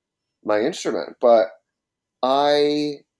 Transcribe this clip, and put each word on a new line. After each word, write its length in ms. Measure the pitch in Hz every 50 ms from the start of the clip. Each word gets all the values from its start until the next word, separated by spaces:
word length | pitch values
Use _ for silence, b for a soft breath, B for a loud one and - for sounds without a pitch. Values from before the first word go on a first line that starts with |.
| _ _ _ _ _ _ _ _ -
my 160 | 107 107 107
instrument. 560 | 110 147 185 - - 170 123 92 76 - - -
But 280 | - 120 117 113 98 - - - _ _ _ _ _ _ _ _ _ _ _ - -
I 760 | 127 135 139 143 147 147 147 147 147 147 147 151 147 143 143 _ _ _ _